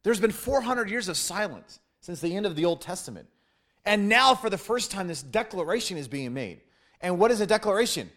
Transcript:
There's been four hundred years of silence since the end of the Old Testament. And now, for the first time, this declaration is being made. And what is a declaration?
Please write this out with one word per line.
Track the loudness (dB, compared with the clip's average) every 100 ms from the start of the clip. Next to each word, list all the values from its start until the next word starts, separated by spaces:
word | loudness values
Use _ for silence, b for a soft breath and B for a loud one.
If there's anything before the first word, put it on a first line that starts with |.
There's | 2 2
been | 2
four | 0 0 0
hundred | 0 -2 -2
years | -4 -4
of | -4
silence | -4 -2 -4 -6 -18 -20 _ _
since | -14 -6
the | -4 -2
end | -2
of | 0
the | 0
Old | 0
Testament. | -6 -10 -10 -14 -18 _ _ _ _ _
And | 0 2 6
now, | 6 6
for | 4 0
the | -4
first | -2 -2 -2
time, | -6 -6
this | -8
declaration | -4 -4 -2 -6 -2 -2 -2 -6
is | -8
being | -8 -6
made. | -6 -8 -12 _ b b b
And | -2 4
what | 6
is | 4
a | 4
declaration? | 2 4 2 2 0 -6